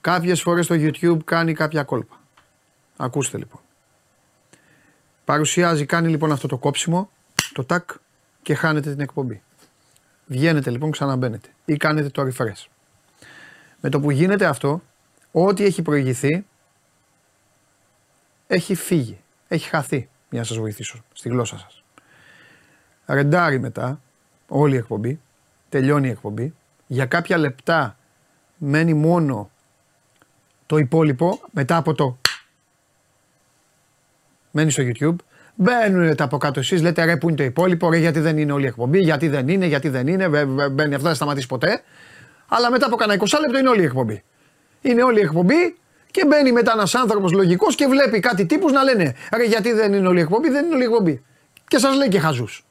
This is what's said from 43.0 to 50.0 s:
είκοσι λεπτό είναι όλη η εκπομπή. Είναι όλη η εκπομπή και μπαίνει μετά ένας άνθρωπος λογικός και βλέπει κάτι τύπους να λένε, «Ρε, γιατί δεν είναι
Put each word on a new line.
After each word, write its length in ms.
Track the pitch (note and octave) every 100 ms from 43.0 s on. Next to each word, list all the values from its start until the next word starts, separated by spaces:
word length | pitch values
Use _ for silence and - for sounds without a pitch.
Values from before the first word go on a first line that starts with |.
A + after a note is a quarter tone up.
| A3 G3+
είκοσι 200 | G#3 D4+
λεπτό 180 | D4+ B3+
είναι 100 | C4
όλη 120 | A3+
η 40 |
εκπομπή. 380 | D#3+ B2+ A#2 G#2 _ _ _ _ _ _
Είναι 220 | C4+ A#3+
όλη 160 | B3+ A3+
η 40 |
εκπομπή 540 | F#3 D#3 F3+ D4+ F4 - _ _ _
και 140 | - D#4
μπαίνει 260 | D4 C4+
μετά 200 | A#3+ A3
ένας 220 | A3+ G3+
άνθρωπος 380 | B3 B3 G#3 F#3+
λογικός 420 | F#3 F#3+ F3+ G#4+
και 120 | B3 C#4+
βλέπει 340 | C4+ C4+ G#3+
κάτι 260 | B3 F#3+ F#3
τύπους 260 | D#4 F#4
να 100 | C4+
λένε, 320 | C4+ A#3+ D#3 B2 - A3+
«Ρε, 80 |
γιατί 280 | A#3+ A3 G#3+
δεν 200 | A3 A3
είναι 160 | G3+